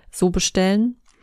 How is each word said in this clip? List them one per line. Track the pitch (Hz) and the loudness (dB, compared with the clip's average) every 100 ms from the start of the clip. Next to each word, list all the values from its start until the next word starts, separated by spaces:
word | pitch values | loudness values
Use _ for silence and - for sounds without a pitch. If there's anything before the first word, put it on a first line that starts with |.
| - | -14
so | - 185 | -2 0
bestellen. | 180 - 190 185 202 240 240 _ _ | 0 -2 0 0 2 0 -4 _ _